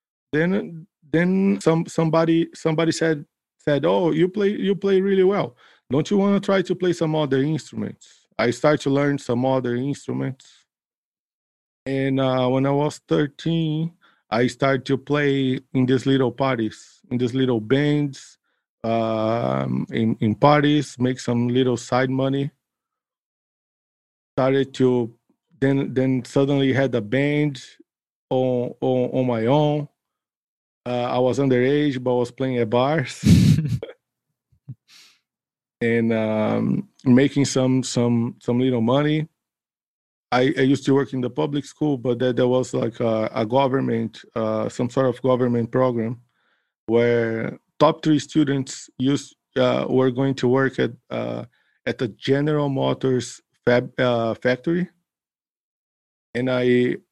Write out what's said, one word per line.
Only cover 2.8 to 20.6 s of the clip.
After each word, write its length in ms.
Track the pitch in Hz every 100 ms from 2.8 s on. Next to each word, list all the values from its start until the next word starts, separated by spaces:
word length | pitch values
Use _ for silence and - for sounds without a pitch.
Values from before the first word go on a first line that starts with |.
| 165
said, 340 | 156 165 151 - _ _ _
said, 260 | - 143
"Oh, 280 | 165 196 170
you 160 | 156 185
play, 200 | 208 202
you 260 | 208 196
play 280 | 196 196 190
really 220 | 196 190
well. 320 | 185 202 120 - _ _ -
Don't 200 | 143 -
you 60 | 202
wanna 240 | 196 202
try 220 | 202 196
to 120 | 180
play 200 | 175 180
some 200 | 165 160
other 280 | 156 147 135
instruments?" 840 | 143 151 - 113 101 - - _ _ -
I 120 | 120
started 300 | 117 147 151
to 60 | 139
learn 280 | 139 143 143
some 260 | - 120
other 320 | 131 131 123 120
instruments. 720 | 139 139 - 127 135 131 - _ _ _ _ _ _ _ _ _ _ _ _ _
And, 340 | 131 135 139 135
uh, 300 | 131 127 127
when 160 | 131
I 60 | 139
was 280 | 143 147 - -
thirteen, 840 | 165 147 - 165 165 156 156 165 - _ _ _
I 160 | 110 123
started 400 | - 139 135 123
to 100 | 135
play 640 | - 147 143 139 131 131 -
in 100 | 131
these 220 | 127 135 135
little 260 | 135 123
parties, 680 | 120 135 123 107 - - _ _
in 80 | 123
these 160 | 123
little 260 | 131 127 117
bands, 800 | 107 135 147 147 147 131 - _ _ _ _ _
um, 1000 | 113 113 113 110 110 117 65 67 67 123 -
in, 260 | - 113 -
in 140 | 110
parties, 600 | 101 143 147